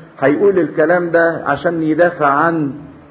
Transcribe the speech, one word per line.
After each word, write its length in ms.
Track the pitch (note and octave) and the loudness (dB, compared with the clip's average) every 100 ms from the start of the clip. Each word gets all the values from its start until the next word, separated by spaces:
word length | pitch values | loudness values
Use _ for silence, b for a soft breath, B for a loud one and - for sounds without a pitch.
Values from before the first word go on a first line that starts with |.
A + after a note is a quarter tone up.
| B - | B -2
هيقول 400 | C3+ C#3+ - F#3 | 0 2 2 2
الكلام 520 | D3+ D#3+ D#3+ F3+ E3+ | -2 0 0 0 0
ده 320 | E3 E3 D#3 - | 2 0 0 -4
عشان 380 | C#3+ E3+ E3+ | -2 -2 -2
يدافع 420 | D#3 D#3 E3+ D3+ D3 | -2 2 0 2 0
عن 440 | C#3+ E3 E3 C#3 - - - - | 2 0 0 -4 -6 -16 -20 -20